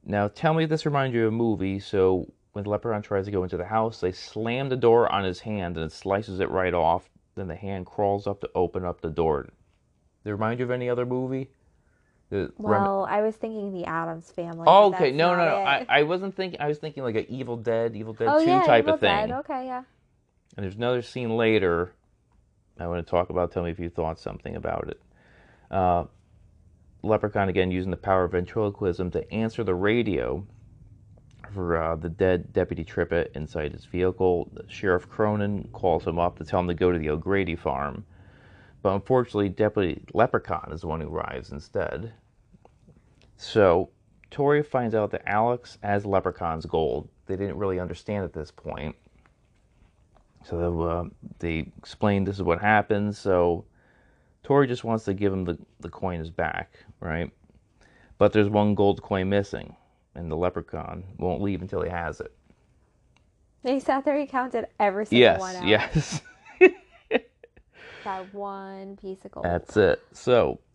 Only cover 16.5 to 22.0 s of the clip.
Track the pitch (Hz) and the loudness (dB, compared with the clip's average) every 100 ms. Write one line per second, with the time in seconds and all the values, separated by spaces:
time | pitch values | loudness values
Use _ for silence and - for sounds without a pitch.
16.5 | 170 147 151 160 143 131 110 - 127 120 | -4 -4 -4 -8 -6 -2 -2 -4 -8 -8
17.5 | 117 117 113 117 107 110 110 117 302 320 | -6 -2 0 -2 -4 -12 -2 2 4 4
18.5 | 370 339 240 - 311 208 196 220 254 294 | 4 6 6 6 2 2 2 -2 -6 -6
19.5 | 269 254 254 262 _ _ _ _ _ _ | -8 -8 -10 -12 _ _ _ _ _ _
20.5 | - 98 104 120 123 117 131 120 113 113 | -10 -10 -2 0 0 -2 -6 -2 2 4
21.5 | 110 95 85 90 _ | 6 4 2 0 _